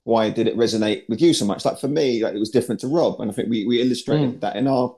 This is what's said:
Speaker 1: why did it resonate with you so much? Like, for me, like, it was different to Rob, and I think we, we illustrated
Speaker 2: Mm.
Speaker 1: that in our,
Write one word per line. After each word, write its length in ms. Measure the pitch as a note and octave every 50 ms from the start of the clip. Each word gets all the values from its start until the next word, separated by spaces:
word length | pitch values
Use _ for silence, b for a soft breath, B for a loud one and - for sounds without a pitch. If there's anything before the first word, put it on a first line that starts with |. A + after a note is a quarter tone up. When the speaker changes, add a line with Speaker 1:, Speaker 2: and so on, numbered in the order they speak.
| -
Speaker 1:
why 260 | A#2 A#2 A2+ A2 G#2
did 160 | G2 A#2 A2+
it 100 | A2 -
resonate 500 | A2+ A#2 G#2+ A2+ G#2+ G#2+ G#2+ G#2 - -
with 140 | - A2+ G#2
you 120 | E3 E3+ D3+
so 120 | - A#2+
much? 180 | G2+ F2+ - -
Like, 160 | - - -
for 80 | -
me, 360 | C3 D3 D#3+ D3 C3 A#2+ A2 A2
like, 100 | - -
it 60 | G#2
was 100 | A2 G#2+
different 320 | - B2 - - A2 -
to 60 | -
Rob, 340 | C3 D3+ F3 D3 G2+ F#2+ -
and 80 | A2+ G#2+
I 40 | -
think 160 | - - A2+
we, 160 | A#2 A2+ G2
we 160 | A#2 A#2+ A#2
illustrated 560 | B2 B2+ A#2+ - - - D3 D3+ C#3+ B2 -
Speaker 2:
Mm. 20 | -
Speaker 1:
that 140 | - G#2 G2
in 120 | G#2 B2+
our, 280 | C#3 C3+ B2 B2+ B2 -